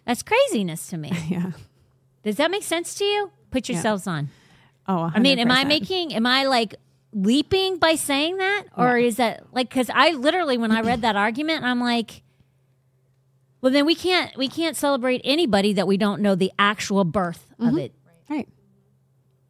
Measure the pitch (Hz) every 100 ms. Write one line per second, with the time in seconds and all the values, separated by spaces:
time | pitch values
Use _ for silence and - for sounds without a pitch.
0 | - 240 - 453 554 233 180 165 - 165
1 | 147 175 160 180 180 - - _ _ _
2 | _ _ 214 208 330 392 - 330 339 -
3 | 403 415 392 _ - 254 - 170 214 202
4 | 196 156 143 - _ _ _ _ - 175
5 | 165 214 269 247 233 254 277 302 196 370
6 | 320 220 247 262 269 247 214 - _ _
7 | _ 208 196 277 294 381 381 359 320 320
8 | - 277 320 381 381 403 381 - 247 240
9 | 240 220 226 - - 240 240 262 233 240
10 | 311 285 285 359 302 240 220 220 226 247
11 | 226 202 214 226 311 302 240 247 240 233
12 | 226 - _ _ _ _ _ _ _ _
13 | _ _ _ _ _ _ 254 285 294 339
14 | 359 359 262 - 269 311 330 247 285 277
15 | 254 247 247 311 294 196 208 196 180 196
16 | 208 190 202 185 190 - 202 214 - 196
17 | 170 196 175 165 - - 233 311 - _
18 | _ _ - 294 - _ _ _ _ _
19 | _ _ _ _